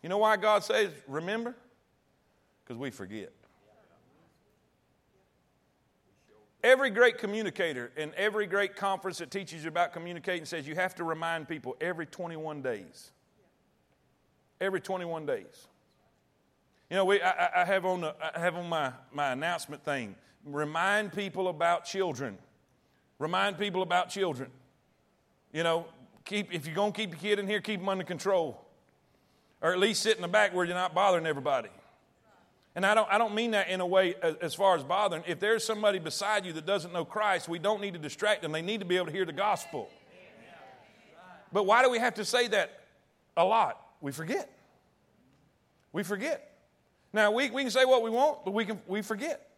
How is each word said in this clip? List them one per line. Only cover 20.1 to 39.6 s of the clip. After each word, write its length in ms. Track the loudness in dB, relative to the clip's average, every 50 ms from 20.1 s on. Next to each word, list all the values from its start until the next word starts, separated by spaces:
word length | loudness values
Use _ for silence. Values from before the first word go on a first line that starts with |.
| -12 -16 _ _ _ _ _
"Remind 680 | -10 -6 -4 -4 -2 -2 0 0 2 2 0 0 -2 -6
people 340 | -6 -6 -6 -4 -4 -2
about 380 | -2 -2 0 2 2 2 2 -2
children. 520 | -6 -4 -2 -2 -2 -2 -6 -8 -8 -10 -12 -18 _ _ _ _ _ _ _ _ _ _ _ _ _ _
Remind 400 | _ -6 -2 0 2 0 0 0
people 240 | -2 -4 -2 0 -2
about 280 | 0 2 2 0 0 0
children." 420 | -2 -2 -2 -2 -2 -6 -8 -12 -12 -20 _ _ _ _ _ _ _ _ _ _ _ _ _ _ _ _ _ _ -4
You 100 | 0 2
know, 220 | 2 2 0 -2 -6 -18 -20 -20 -20 _ -20 _
keep, 280 | -4 -4 -4 -4 -2 -6
if 120 | -8 -6
you're 100 | -4 -2
gonna 160 | 0 0 0
keep 180 | 0 -2 -6 -6
your 100 | -6 -6
kid 200 | 0 0 0 0
in 80 | 0
here, 120 | -2 -2 -2
keep 200 | -2 -4 -6 -4
'em 100 | -2 -2
under 140 | -2 -2 -4
control. 600 | -6 -8 -4 0 2 2 2 2 0 -6 -12 -18 -20 _ _ _ _ _ _ _ _ _ _ _ _ _ _ _ _ _ _
Or 100 | 0 2
at 80 | 2 4
least 240 | 2 2 2 2 2
sit 120 | 2 0
in 60 | 0
the 60 | 0
back 260 | 2 4 4 4 6 4
where 100 | 0 0
you're 120 | 0 0
not 180 | -2 -2 0 2
bothering 320 | 4 4 4 4 4 2
everybody. 440 | 0 -2 -2 0 0 0 0 -2 -6 -14 -20 -20 _ _ _ _ _ _ _ _ _ _ _ _ _ _ _ _ _ _
And 120 | 0 2
I 80 | 4 4
don't, 140 | 4 4 4
I 60 | 4
don't 180 | 2 2 2 0
mean 160 | -2 0 2
that 160 | 2 0 0
in 140 | 0 0 -2
a 40 | 0
way 300 | 4 4 6 4 4 2 0
as, 140 | 0 -2 0
as 160 | 0 -6 -6 -2
far 200 | 2 4 4 4
as 60 | 4 2
bothering. 400 | 0 0 0 2 0 -2 -4 -4
If 140 | -6 -4 -2
there's 240 | 2 2 2 2 0
somebody 340 | -4 -4 2 2 2 2 2
beside 460 | -4 -6 -6 -4 0 0 0 0 0
you 80 | -4 -10
that 120 | -8 -2
doesn't 280 | -2 -2 -2 -2 -4 -6
know 100 | -6 -6
Christ, 460 | -4 -4 -2 2 2 2 0 0 -6
we 100 | -8 -2
don't 220 | 0 0 0 0
need 120 | -2 -8 -8
to 60 | -8
distract 420 | -10 -10 -6 -2 2 2 2 2
them. 120 | 0 -4 -4
They 80 | -4
need 180 | -4 -4 -4 -4
to 60 | 0
be 100 | 0 0
able 120 | 0 0
to 40 | -2
hear 140 | -2 -4 -4
the 80 | -4 -2
gospel. 560 | -2 0 0 0 -2